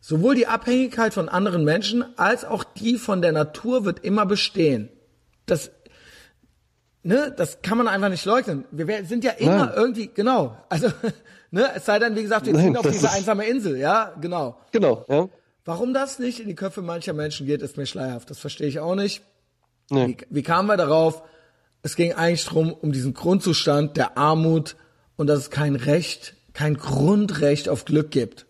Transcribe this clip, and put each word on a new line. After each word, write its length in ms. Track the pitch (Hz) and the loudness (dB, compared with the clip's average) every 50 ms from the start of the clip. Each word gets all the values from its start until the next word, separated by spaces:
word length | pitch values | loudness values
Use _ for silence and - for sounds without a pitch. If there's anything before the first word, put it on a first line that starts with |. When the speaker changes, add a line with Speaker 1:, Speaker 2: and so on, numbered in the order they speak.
Speaker 1:
Sowohl 340 | _ - 156 156 180 247 285 | _ -2 0 2 4 4 4
die 120 | 254 226 | 4 2
Abhängigkeit 640 | - 226 226 - 247 247 254 262 247 - - 226 220 - | 2 0 -2 0 0 2 2 0 0 0 0 0 0 0
von 160 | 202 165 - | -2 -4 -2
anderen 340 | - 180 196 208 175 170 156 | 0 0 0 0 2 2 2
Menschen 400 | 147 156 190 208 202 220 240 247 - - | 2 2 0 0 0 -2 -2 -4 -4 -4
als 260 | - - 196 233 247 - | 0 0 0 0 0 -2
auch 200 | - 226 196 - | -6 -6 -6 -6
die 340 | - _ - 208 233 247 | -10 _ -6 -2 -2 -2
von 240 | 226 - - 202 185 | -2 0 -2 -2 2
der 100 | 170 170 | 2 2
Natur 540 | 156 156 151 151 - - - 226 247 254 208 | 2 2 0 -2 -4 -8 -4 0 0 0 0
wird 140 | 190 - - - | 0 -4 -4 -2
immer 220 | - 196 214 208 | 0 0 2 2
bestehen. 640 | 185 208 196 - - - 196 165 151 135 113 104 - _ _ _ _ _ _ _ _ _ _ _ | 2 0 0 -2 -4 0 2 2 2 2 0 -4 -8 _ _ _ _ _ _ _ _ _ _ _
Das, 260 | - 180 151 - - _ _ _ - _ _ _ - - - - _ _ _ _ _ _ _ _ _ _ _ _ _ _ _ _ | -2 -2 -2 -2 -8 _ _ _ -20 _ _ _ -20 -20 -20 -20 _ _ _ _ _ _ _ _ _ _ _ _ _ _ _ _
ne, 300 | 170 196 262 294 285 285 | 2 2 2 2 0 -2
das 260 | - 180 - - - | -4 -4 -4 -4 -10
kann 160 | - 185 208 | -6 -2 0
man 100 | 240 247 | 0 2
einfach 220 | 226 190 196 202 202 | 2 0 0 0 0
nicht 160 | 185 165 - | -2 -2 0
leugnen. 400 | 185 220 254 254 214 165 139 131 - | 2 2 2 2 0 -6 -6 -8 -10
Wir 160 | - 147 165 | -8 -6 -4
wär-, 180 | 156 214 214 196 | -4 -4 -4 -4
sind 180 | 160 226 240 226 | -4 -4 -2 0
ja 80 | 254 | -2
immer 360 | - - - 151 185 202 185 | -2 2 2 4 4 4 2
Speaker 2:
Nein. 60 | 117 127 | 0 2
Speaker 1:
irgendwie, 320 | 202 220 254 233 202 110 - - | 0 0 0 0 -4 -8 -8 -4
genau. 440 | - 202 247 262 233 156 120 110 - - _ | -2 0 2 2 2 0 -2 -6 -14 -10 _
Also, 180 | 180 156 151 226 - - - 226 - - | -4 0 0 0 -2 -2 -6 -6 -6 -8
<laughs> 300 | _ - - - _ _ | _ -20 -20 -20 _ _
ne, 180 | - 180 247 277 - | 0 0 0 0 0
es 100 | 185 - | -6 -2
sei 140 | - 208 208 | 0 2 2
denn, 160 | 226 233 214 | 2 2 0
wie 80 | 214 220 | -2 -2
gesagt, 220 | 208 220 214 - | 0 0 0 2
wir 80 | - 156 | 2 4
Speaker 2:
Nein, 100 | 151 175 | 4 4
Speaker 1:
ziehen 140 | 185 - | 4 4
auf 60 | 240 226 | 2 2
Speaker 2:
das 100 | 151 131 | 0 2
Speaker 1:
diese 140 | - - | 2 2
Speaker 2:
ist 60 | - - | 2 2
Speaker 1:
einsame 320 | 196 190 214 214 196 214 | 0 0 0 0 0 0
Insel, 320 | 220 247 269 208 185 139 | -2 -2 -2 -2 -2 -4
ja, 360 | 127 135 151 190 220 220 196 - - | -2 2 2 4 2 2 0 -6 -10
genau. 400 | 147 170 175 170 143 123 113 _ _ _ | -8 -6 -4 -4 -4 -6 -8 _ _ _
Speaker 2:
Genau, 340 | - 226 202 147 113 110 - | 0 2 4 4 4 2 0
ja. 220 | - 139 147 175 185 _ _ _ _ _ _ _ | 0 2 2 2 0 _ _ _ _ _ _ _
Speaker 1:
Warum 300 | - 165 175 226 247 262 | -10 -6 -4 -4 -2 -2
das 240 | 269 269 277 269 - | -2 -4 -4 -6 -6
nicht 200 | 247 247 240 240 | -6 -6 -6 -8
in 80 | 226 | -10
die 80 | 208 175 | -12 -10
Köpfe 260 | - 196 190 190 - | -8 -8 -8 -8 -8
mancher 320 | 185 170 170 170 165 202 160 | -8 -8 -8 -8 -8 -8 -6
Menschen 320 | 151 151 151 147 - 139 | -6 -6 -6 -6 -8 -4
geht, 160 | 135 147 139 | -4 -4 -4
ist 160 | 139 139 - | -4 -8 -10
mir 80 | - 139 | -8 -10
schleierhaft. 440 | 131 - - 131 131 123 120 - - | -8 -8 -8 -8 -8 -8 -10 -14 -16
Das 80 | - - | -20 -14
verstehe 280 | - 147 - - 156 | -14 -14 -10 -6 -6
ich 120 | 147 135 156 | -4 -4 -4
auch 160 | 151 170 185 | -4 -4 -2
nicht. 260 | 196 202 202 202 - _ _ _ _ _ _ _ _ _ _ _ _ _ _ | -2 -2 -4 -6 -8 _ _ _ _ _ _ _ _ _ _ _ _ _ _
Speaker 2:
Nee. 160 | 139 139 127 | 0 2 2
Speaker 1:
Wie, 100 | 123 123 - - _ - | 2 -2 -6 -12 _ -6
wie 60 | 143 135 | -4 -2
kamen 240 | - 170 175 190 | 0 0 2 2
wir 100 | 208 214 | 2 2
darauf? 440 | 185 170 139 156 160 160 160 160 - - - _ _ _ _ _ _ _ _ _ _ - | 2 2 4 4 4 4 2 0 -2 -14 -20 _ _ _ _ _ _ _ _ _ _ -10
Es 120 | 151 - | -10 -2
ging 180 | - 175 170 - | 0 0 0 0
eigentlich 320 | - 165 170 170 156 - | 0 0 0 0 0 -4
drum, 280 | - 165 160 160 165 156 | -2 0 0 0 0 -2
um 180 | - - 151 | -4 -4 -2
diesen 220 | 139 135 127 139 127 | -2 -2 -2 -4 -4
Grundzustand 840 | - - 170 185 196 - 190 160 - - 160 143 147 156 147 - | -2 0 2 2 2 2 2 0 2 2 2 2 2 2 0 0
der 200 | - 127 - - | -2 -2 -2 0
Armut 580 | 123 143 151 160 160 160 160 160 160 151 - - _ _ _ _ _ _ _ _ | 0 2 2 4 4 4 4 2 2 0 -4 -10 _ _ _ _ _ _ _ _
und 100 | - 156 | -4 0
dass 100 | 143 147 143 | 2 2 0
es 100 | 135 - | 0 -4
kein 240 | - 139 151 147 139 | -4 -2 0 0 0
Recht, 600 | 131 120 143 147 170 170 - - - - - - _ _ _ _ | 0 2 2 2 2 2 -2 -10 -12 -14 -20 -20 _ _ _ _
kein 240 | - 147 151 151 | -4 -2 -2 -2
Grundrecht 920 | - - 131 135 135 139 160 202 208 208 202 170 147 151 143 143 147 - 185 | -2 -2 -4 0 2 4 4 4 4 2 0 0 0 2 2 2 2 0 -2
auf 160 | 160 123 - | -4 -4 -2
Glück 240 | - 147 151 151 151 | 0 2 2 2 2
gibt 360 | - 135 120 98 - - - _ | -2 -2 -2 -2 -8 -18 -20 _